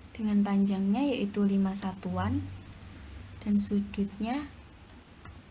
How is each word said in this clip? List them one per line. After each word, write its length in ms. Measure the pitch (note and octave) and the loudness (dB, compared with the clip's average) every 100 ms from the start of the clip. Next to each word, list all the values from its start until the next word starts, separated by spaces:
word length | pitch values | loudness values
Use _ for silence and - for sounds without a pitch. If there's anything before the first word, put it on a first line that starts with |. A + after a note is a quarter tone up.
| - - | -16 -4
Dengan 240 | G#3+ G#3 | 2 4
panjangnya, 640 | G3+ G3 G3 G3 G3 A3+ C#4+ | 4 4 4 4 2 4 2
yaitu 320 | - G3+ G#3 G3+ | 2 0 2 4
lima 320 | G3 F#3+ F#3+ | 4 2 0
satuan 640 | F#3+ F#3 F#3 F3+ F#3 C#4 - - - - - - - - - - G#3 | -4 -4 -4 -2 0 0 -2 -10 -14 -16 -16 -16 -16 -16 -16 -8 0
dan 160 | G#3 | 2
sudutnya 880 | - G3+ G3+ - G3 - A3 C#4 C#4+ - - - - - - - - - - | 2 0 0 -2 -4 -2 -2 -2 -6 -12 -20 -20 -20 -20 -20 -20 -20 -20 -12